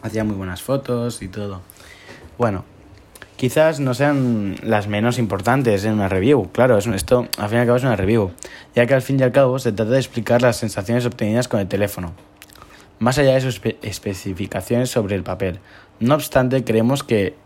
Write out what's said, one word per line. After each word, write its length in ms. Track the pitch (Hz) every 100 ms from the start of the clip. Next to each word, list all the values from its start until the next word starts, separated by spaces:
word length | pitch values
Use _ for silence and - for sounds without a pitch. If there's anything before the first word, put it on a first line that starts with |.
hacía 240 | 113 107 107
muy 100 | 101
buenas 260 | 95 90
fotos 600 | - 139 135 123 120 117
y 80 | 95
todo. 320 | 98 101 95 - - - - - - - -
Bueno, 280 | 120 95 - - - - - - - -
quizás 420 | 131 160 156 147
no 140 | 135
sean 640 | 120 143 143 127 117 101 -
las 240 | 107 110 101
menos 320 | 104 117 123
importantes 680 | 113 98 95 131 135 101 107
en 80 |
una 160 | 107 98
review. 400 | 95 101 143 92
Claro, 260 | - 131 110
es 80 | 104
un, 80 |
esto 340 | 95 - 123 117 -
al 100 | 101
fin 100 | 117
y 40 |
al 60 | 120
cabo 100 | 123
es 60 |
una 120 | 131 107
review, 360 | 95 117 98 90 - - - -
ya 100 | 120
que 80 |
al 80 | 135
fin 180 | 123 139
y 40 |
al 80 | 127
cabo 280 | 131 135 127
se 120 | 120
trata 200 | 101 110
de 60 | 131
explicar 440 | 123 - 104 120
las 160 | 123 110
sensaciones 480 | 110 - 95 120 120
obtenidas 420 | - 107 113 123
con 120 | 113
el 80 | 95
teléfono, 460 | 98 101 - 87 85 - _ - - - - - _
más 200 | 113 127
allá 160 | 139
de 80 | 131
sus 200 | 131 107
espe-, 160 | - -
especificaciones 1080 | 107 98 - 95 - 92 104 98 90 120 123
sobre 260 | - 101 98
el 80 |
papel. 360 | 107 92 95 90 - - - -
No 160 | 117 151
obstante, 480 | 147 139 127 131
creemos 400 | 117 110 113 139
que 320 | - 113 95 -